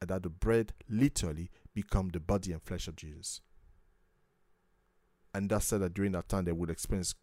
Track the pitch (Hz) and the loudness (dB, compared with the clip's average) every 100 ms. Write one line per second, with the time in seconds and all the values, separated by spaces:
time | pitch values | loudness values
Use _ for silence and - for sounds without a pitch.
0 | 87 92 90 82 110 113 110 - - 107 | -4 -2 -4 -2 4 4 4 -4 -2 4
1 | 143 - 87 78 87 - - - - 104 | 4 4 -2 -4 -8 -12 -10 -6 0 2
2 | 95 85 82 101 92 82 - 87 - 80 | 2 -2 0 0 0 -6 -6 -8 -6 -10
3 | 78 76 85 - _ - - - _ _ | -14 -12 -10 -12 _ -20 -20 -20 _ _
4 | _ _ _ _ _ _ _ _ _ _ | _ _ _ _ _ _ _ _ _ _
5 | _ _ _ 98 98 104 - 107 92 95 | _ _ _ -4 2 2 2 2 2 2
6 | 101 90 - 98 87 85 85 82 - 101 | 0 0 0 0 2 0 -2 -4 -2 -2
7 | 87 - | -2 -6